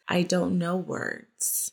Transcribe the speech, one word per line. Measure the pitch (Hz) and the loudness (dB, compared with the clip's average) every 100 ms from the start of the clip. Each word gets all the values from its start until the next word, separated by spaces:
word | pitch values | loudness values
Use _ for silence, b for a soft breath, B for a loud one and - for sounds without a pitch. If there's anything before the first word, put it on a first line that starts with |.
| - | 0
I | 180 | 0
don't | 175 180 175 185 | 2 2 2 2
know | 170 185 | 2 0
words." | 160 - - 50 - - - - - | -2 -4 -4 -8 -12 -6 -2 -2 -4